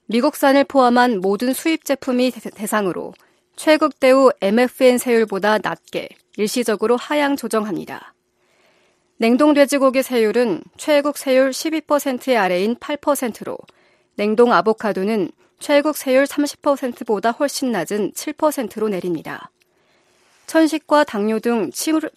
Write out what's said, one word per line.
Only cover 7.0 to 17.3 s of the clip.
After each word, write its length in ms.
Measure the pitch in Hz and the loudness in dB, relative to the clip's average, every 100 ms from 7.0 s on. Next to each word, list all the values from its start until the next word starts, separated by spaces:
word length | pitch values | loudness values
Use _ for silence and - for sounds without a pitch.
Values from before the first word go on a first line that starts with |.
| - 294 285 277 | -2 -2 0 -2
조정합니다. 760 | 226 220 214 175 - 135 - _ _ _ _ _ _ _ _ _ _ - | -2 -2 -2 -6 -8 -14 -18 _ _ _ _ _ _ _ _ _ _ -2
냉동 380 | 226 247 302 | 0 4 4
돼지고기 500 | 294 277 285 269 262 | 4 4 4 2 2
세율은 600 | 262 247 220 214 247 165 - - | -2 0 0 0 0 -2 -8 -12
최국 420 | - 294 285 285 | 0 0 0 -4
세율 360 | - 262 269 | 0 2 2
십이 280 | 254 311 311 | 0 -4 -6
퍼센트의 560 | - 294 285 247 269 240 | 0 -2 0 -4 0 0
아래인 380 | 185 180 208 240 | 2 0 -2 -4
팔 180 | - 294 | -6 -4
퍼센트로 600 | - 277 247 - - - - _ _ _ _ - | -2 -2 -4 -8 -10 -12 -16 _ _ _ _ -4
냉동 360 | 208 214 240 | 0 4 4
아보카도는 800 | 185 190 220 214 190 190 226 175 - _ _ | 4 2 -2 -4 -4 -2 -2 -4 -8 _ _
최국 360 | - 285 294 294 | 0 2 2 -2
세율 320 | - 262 277 | 0 2 2
삼십 340 | - 285 - | -2 -6 -4
퍼센트보다 720 | 202 185 254 240 - 202 226 | -2 -2 -4 -8 -4 -2 -2